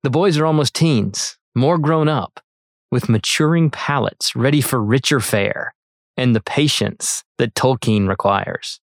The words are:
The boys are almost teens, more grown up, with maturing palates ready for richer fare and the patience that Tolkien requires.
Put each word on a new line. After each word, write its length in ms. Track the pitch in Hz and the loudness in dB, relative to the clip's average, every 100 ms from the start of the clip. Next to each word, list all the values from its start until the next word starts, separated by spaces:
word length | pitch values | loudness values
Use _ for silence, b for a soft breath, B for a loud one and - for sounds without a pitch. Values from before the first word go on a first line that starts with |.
The 60 | 139 | 0
boys 280 | 139 196 151 | 2 2 2
are 80 | 160 | 2
almost 280 | 156 135 | 2 0
teens, 640 | - 165 131 101 - - - _ | 0 2 2 0 -4 -10 -10 _
more 240 | 120 135 175 | 0 2 2
grown 300 | 147 160 151 | 0 0 0
up, 320 | 147 92 - _ _ _ _ _ | 0 -4 -12 _ _ _ _ _
with 200 | 123 - | -4 0
maturing 600 | 110 - - 156 170 160 | 0 0 0 2 4 2
palates 640 | - - 143 110 - - | 0 -4 -2 -2 -4 -6
ready 280 | - 123 147 | 0 2 2
for 200 | 131 127 | 2 0
richer 380 | 107 131 - 143 | 2 0 2 0
fare 560 | 104 107 98 - - _ _ _ _ - | 0 0 0 -4 -8 _ _ _ _ -2
and 180 | 127 | 2
the 60 | 110 | 2
patience 880 | - - 147 - 104 - - - - _ | 0 0 0 0 -4 -4 -8 -8 -10 _
that 160 | 120 | -4
Tolkien 540 | - 127 131 - 107 98 | 0 0 0 0 0 0
requires. 720 | 95 98 98 92 - - - | 0 0 0 -2 -8 -10 -16